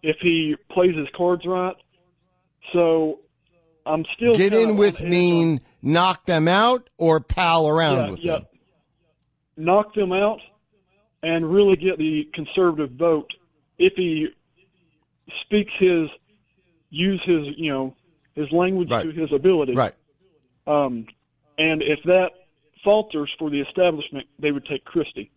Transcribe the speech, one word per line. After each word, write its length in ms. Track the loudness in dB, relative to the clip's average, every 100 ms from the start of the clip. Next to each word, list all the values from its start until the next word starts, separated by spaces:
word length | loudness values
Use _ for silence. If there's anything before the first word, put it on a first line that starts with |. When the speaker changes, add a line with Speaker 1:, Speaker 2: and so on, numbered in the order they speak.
Speaker 1:
if 120 | -4 -2
he 340 | -2 0 -2 -6 _
plays 240 | 0 2 0
his 120 | -8 -4
cards 240 | -2 -2 -4
right. 300 | -4 -4 -8 _ _ _ _ _ _ _ _ -6
So 480 | 0 2 2 0 -6 _ _ _ _ _ _ -6
I'm 200 | -6 -6 -2
still 180 | 2
Speaker 2:
Get 180 | 4 4
Speaker 1:
kinda 80 | 4
Speaker 2:
in 160 | 2 4
with 240 | 2 2
Speaker 1:
on 60 | -2
edge 40 |
Speaker 2:
mean 400 | 2 4 4 2
Speaker 1:
on 60 | 0 _ _
Speaker 2:
knock 440 | 0 2 2 0 -2
them 220 | 2 4
out 420 | 4 2 0 _ _
or 220 | 2 2
pal 480 | 0 -2 2 2 2
around 280 | 2 2 0 -2
Speaker 1:
Yeah, 40 |
Speaker 2:
with 80 | -6
Speaker 1:
yeah. 80 | -6
Speaker 2:
them? 120 | -6 -8 _ _ _ _ _ _ _ _ _ _ -8
Speaker 1:
Knock 360 | 2 2 2 -4
them 180 | -2
out 260 | 0 0 -2 -14 _ _ _ _ _ _ _
and 220 | -4 -2 0
really 280 | 2 4 4
get 220 | 0 -2
the 320 | -2 -2 -6
conservative 580 | -10 -6 0 0 0 -6
vote 380 | -2 0 0 -4 -18 _ _ _ _
if 140 | 0 2
he 320 | -4 -2 -6 _ _ _ _ _ _ _ _ _ _ -16
speaks 300 | -2 -2 -2 0
his, 300 | 2 2 -2 -8 _ _ _ _ _ _ _
use 300 | -4 -2 -2 0
his, 220 | -2 -2 -8
you 140 | -6
know, 220 | -4 -6 -10 _ _ _ -10
his 140 | -2
language 380 | 0 0 0 -2
Speaker 2:
Right. 120 | -2
Speaker 1:
to 80 | -4
his 220 | -6 -2
ability. 400 | 0 2 2 0
Speaker 2:
Right. 200 | 0 -2 -4 _ _ _ _ _ _ -2
Speaker 1:
Um, 400 | 0 0 -4 -12 _ _ _ _ -4
and 240 | -2 0
if 180 | -2 -2 2
that 260 | 2 2 -6 _ _ _ _
falters 480 | 0 0 0 -6 -8 -8
for 100 | -6
the 100 | -4
establishment, 680 | -6 0 0 0 -8 -12 -16 _
they 140 | -4
would 140 | -4 -6
take 200 | -10 -6
Christie. 460 | -4 -4 -8 -16